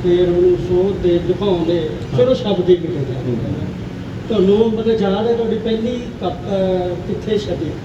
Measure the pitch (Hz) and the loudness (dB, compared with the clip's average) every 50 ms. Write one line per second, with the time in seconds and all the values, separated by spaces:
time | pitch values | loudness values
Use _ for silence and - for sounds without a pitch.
0 | - 180 175 180 180 175 175 175 180 185 175 - 175 175 180 180 185 196 196 180 | 4 4 4 4 4 2 4 4 4 4 4 2 0 0 2 2 2 2 0 0
1 | - 180 170 170 160 156 180 - 202 202 185 170 165 165 175 170 156 156 147 - | 2 2 2 2 2 0 -2 0 2 0 2 2 2 0 0 0 0 -2 -6 -6
2 | - - - 233 247 254 262 - - 208 196 180 175 175 180 175 165 156 151 147 | -8 -4 2 2 4 4 4 0 0 -2 -2 0 4 4 4 4 2 -4 -4 -4
3 | 135 123 117 - 117 127 120 107 95 101 98 90 90 92 - - - - - - | -4 -4 -4 -6 -4 -4 -4 -2 -2 -4 -4 -4 -4 -6 -8 -8 -10 -10 -10 -10
4 | - - - - - - 226 208 180 190 202 214 226 226 214 214 214 226 226 185 | -10 -10 -10 -10 -6 -2 2 4 4 6 6 6 4 2 2 0 0 0 2 2
5 | 190 196 190 202 220 233 233 226 226 214 196 220 - 226 220 220 226 240 247 240 | 2 0 0 0 0 0 0 0 0 -2 -2 -2 -2 -2 -2 -2 -2 -4 -4 -4
6 | 240 - - - 196 180 175 - - 202 196 196 190 185 185 185 180 180 - - | -8 -10 -10 -6 -6 -6 -6 -6 -6 -4 -2 0 0 0 0 0 -2 -2 -4 -6
7 | - - 208 - - 208 214 202 - - 175 - 156 151 - - - | -6 -6 -6 -6 -4 -2 -2 -2 -2 -2 -4 -4 -4 -6 -6 -8 -10